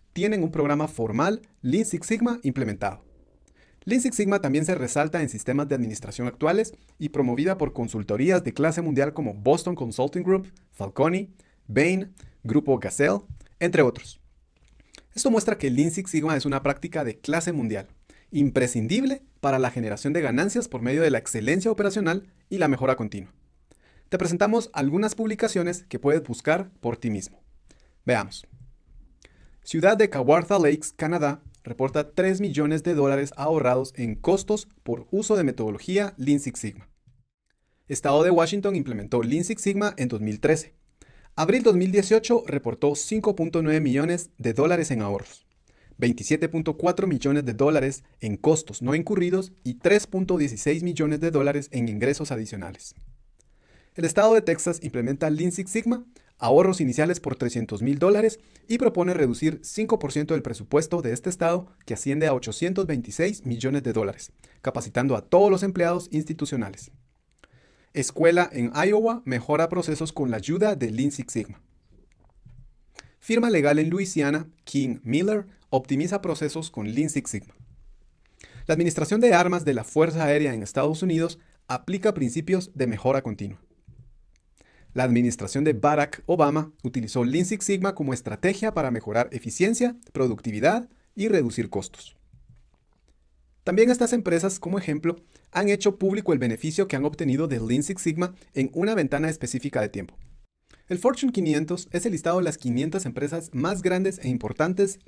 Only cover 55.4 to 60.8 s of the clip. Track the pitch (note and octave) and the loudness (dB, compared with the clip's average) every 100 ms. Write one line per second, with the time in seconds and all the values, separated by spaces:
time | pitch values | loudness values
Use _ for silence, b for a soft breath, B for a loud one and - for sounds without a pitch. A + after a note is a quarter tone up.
55.4 | F3 F3+ F#3 A3 A#3 B3 - b b b | 0 -2 -4 -2 0 -2 -4 b b b
56.4 | A#2+ D3 F#3 F#3 C3+ A#2+ D#3+ F3 - - | 4 6 6 4 0 2 0 0 -4 -4
57.4 | A#2+ A#2+ A2+ G#2 B2 C#3+ F3+ G#3 A3 - | -2 -2 -4 -2 -2 2 4 4 2 0
58.4 | b b - A#3 C4 F3+ F3 F3+ C3 A#2 | b b -4 0 2 2 0 2 0 2
59.4 | D#3 D#3 - G#3 A3 A3 C#3 D3 D3+ D#3 | -2 -2 -8 -4 0 0 0 -4 -2 -2
60.4 | - A#2 - D3 | -4 -10 0 0